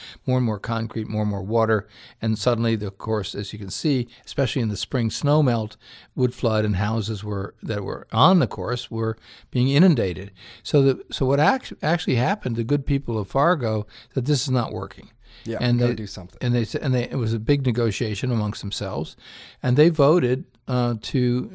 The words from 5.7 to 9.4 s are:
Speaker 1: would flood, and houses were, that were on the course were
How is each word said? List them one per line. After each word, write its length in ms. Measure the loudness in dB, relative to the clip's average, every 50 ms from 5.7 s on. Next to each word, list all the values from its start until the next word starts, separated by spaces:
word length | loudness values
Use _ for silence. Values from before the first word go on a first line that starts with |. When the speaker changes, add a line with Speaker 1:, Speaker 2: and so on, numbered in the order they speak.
| -10 _ _ -20 -20 -20 -20 _ -2
Speaker 1:
would 180 | 0 0 0 0
flood, 300 | 0 -2 0 2 2 2
and 100 | 2 0
houses 460 | 0 0 0 0 -2 -2 -4 -6 -6
were, 320 | -6 -6 -4 -4 -6 -8 -10 -12
that 220 | -6 -6 -4 -4 -4
were 220 | -6 -8 -8 -10 -4
on 280 | 2 4 6 6 6 6
the 80 | 4 2
course 420 | -2 -6 -6 -6 -6 -6 -6 -8
were 260 | -6 -4 -2 -4 -4 -6 -10 -20 -20 -20